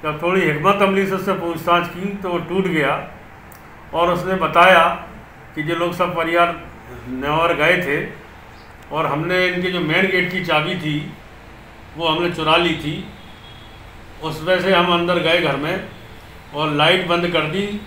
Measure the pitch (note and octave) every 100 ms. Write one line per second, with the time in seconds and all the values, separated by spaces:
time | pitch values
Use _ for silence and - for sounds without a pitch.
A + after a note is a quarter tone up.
0 | D#3 D3+ F3 F#3+ D#3+ D3 F#3 G3+ G3 G3
1 | F#3+ F#3 G3 F#3 E3+ D#3 E3+ E3+ - F3
2 | G3 G3 F#3+ F3 D3 F#3+ F#3+ D#3+ C#3 -
3 | - - - - - - - - - D#3
4 | F3 E3+ F#3 F#3 D#3 E3+ F3+ F3 E3+ -
5 | - - - - - D#3 D3+ E3+ F3 F3
6 | F3 E3+ E3 E3+ E3+ E3+ - - - -
7 | B2 B2+ C#3+ D#3 E3+ C#3+ D3+ F3+ E3 D3+
8 | - - - - - - - - - D3
9 | D3 C#3+ E3+ F3+ F3+ F3 F3+ F3+ D#3 F3
10 | F#3+ F#3 F3 F#3 E3 D3+ E3 F#3+ D3+ D3+
11 | - - - - - - - - - D3
12 | E3 D#3+ E3+ - D#3+ F3 F3 D3 D3 F#3+
13 | - - - - - - - - - -
14 | - - D#3 D#3 D#3+ F#3 F#3+ F3+ F3 E3+
15 | E3+ F3 D#3 F3 D#3 C#3 D3+ F#3 - -
16 | - - - - - C#3+ D#3 D3 D#3 F#3
17 | F3 F3 F3 E3 D3+ F#3 G3+ G#3